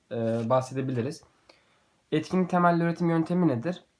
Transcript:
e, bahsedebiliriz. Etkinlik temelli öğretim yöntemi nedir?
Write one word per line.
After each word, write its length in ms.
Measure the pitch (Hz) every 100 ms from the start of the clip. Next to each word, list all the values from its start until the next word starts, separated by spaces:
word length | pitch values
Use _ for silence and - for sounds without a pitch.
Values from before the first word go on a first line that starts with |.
| _
e, 40 | 117 113 113 113
bahsedebiliriz. 720 | 131 127 131 131 123 120 170 - _ - _ _ _ _ _ _
Etkinlik 380 | 156 156 185 180
temelli 320 | 180 175 170
öğretim 280 | 170 170 175
yöntemi 380 | 165 160 175 170
nedir? 360 | 120 156 180 - _